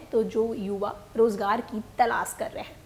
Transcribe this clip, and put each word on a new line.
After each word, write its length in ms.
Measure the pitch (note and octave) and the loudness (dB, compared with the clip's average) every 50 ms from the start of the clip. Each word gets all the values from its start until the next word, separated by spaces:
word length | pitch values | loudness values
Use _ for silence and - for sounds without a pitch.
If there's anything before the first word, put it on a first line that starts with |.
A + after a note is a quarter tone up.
| - - | -6 0
तो 140 | - A3+ A3+ | 0 2 2
जो 280 | F#3+ - A3 A3+ A#3 A3+ | 2 0 0 0 0 -2
युवा 380 | A3+ F#3+ G3 G3+ G3 G3+ G#3 - - - - - | -4 -4 -4 -2 -2 -2 -4 -6 -8 -14 -4 4
रोजगार 460 | G#3+ A3+ A#3 G3+ A3 G3+ G3+ A3 A#3+ B3 | 4 4 4 4 2 0 2 2 0 -2
की 180 | - A#3+ G#3+ - - - | -4 -6 -8 -8 -6 2
तलाश 380 | - A#3+ A#3 A#3 - F#3 - - - | 2 2 4 4 0 -2 -4 -4 -6
कर 120 | A3+ - | -8 -8
रहे 120 | - - A#3 | -6 -10 -12
हैं। 120 | - - - - | -12 -14 -20 -20